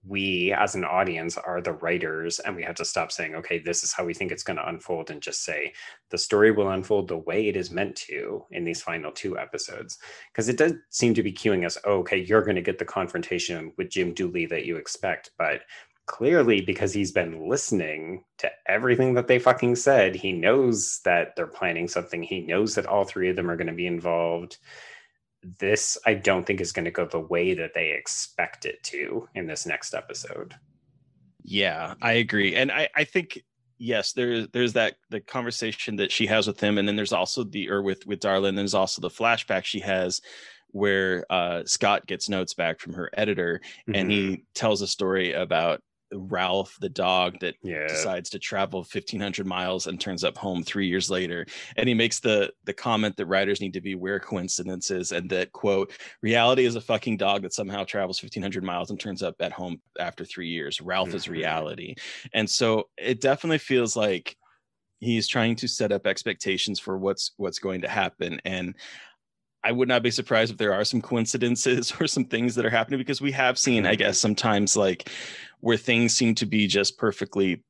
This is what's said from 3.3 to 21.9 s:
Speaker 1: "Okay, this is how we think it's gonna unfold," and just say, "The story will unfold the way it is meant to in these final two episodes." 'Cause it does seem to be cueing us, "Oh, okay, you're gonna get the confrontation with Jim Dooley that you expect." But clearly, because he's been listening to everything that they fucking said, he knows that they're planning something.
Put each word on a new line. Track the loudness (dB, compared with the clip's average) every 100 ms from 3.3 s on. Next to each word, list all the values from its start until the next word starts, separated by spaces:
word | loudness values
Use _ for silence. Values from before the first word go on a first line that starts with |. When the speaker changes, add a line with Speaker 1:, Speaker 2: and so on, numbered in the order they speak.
Speaker 1:
"Okay, | -8 -4 -4
this | -2 -2
is | -2
how | -4
we | -4
think | -4 -6
it's | -6
gonna | -6 -4 -6
unfold," | -8 -6 -6 -6
and | -10
just | -8 -6
say, | -4 -4 -6 -10 -20 -20 _
"The | -4
story | 2 8 8
will | 8 2
unfold | 0 2 0 0
the | -6
way | -2 0 0
it | -2
is | -4
meant | -4 -4 -6 -10
to | -8 -6 -8 -10
in | -6
these | -6 -6
final | -6 -6 -8
two | -8 -6 -6
episodes." | -6 -8 -10 -12 -14 -16 -18 -20 -8
'Cause | -2 0
it | 4
does | 4 2 _
seem | 2 4
to | 4
be | 0
cueing | 0 2 2
us, | 0 -2
"Oh, | 0 0
okay, | 2 -2
you're | 4 4
gonna | 6 0
get | 0 -4
the |
confrontation | -4 -4 -2 -4 -2 -2 -2 -6 -8 -8
with | -4
Jim | -2 -2
Dooley | 0 -2 -2
that | -2 -4
you | -4 -6
expect." | -6 -6 -4 -4 -8 -4
But | -2 -2 -8 -20 -20 _
clearly, | -14 0 4 6 6 4
because | 2 -2 0
he's | 0 0
been | 0 -2 -6 -4
listening | -2 0 -2 -2 -6 -8 -10 _ -6
to | -6 -4 0
everything | 2 4 4 4
that | 2 4
they | 6
fucking | 6 4 2
said, | 4 6 8 6
he | 2 -4
knows | 2 6 6 4 2 -2 -2
that | 2 4 2
they're | -4 -6
planning | -2 -2 -2
something. | -2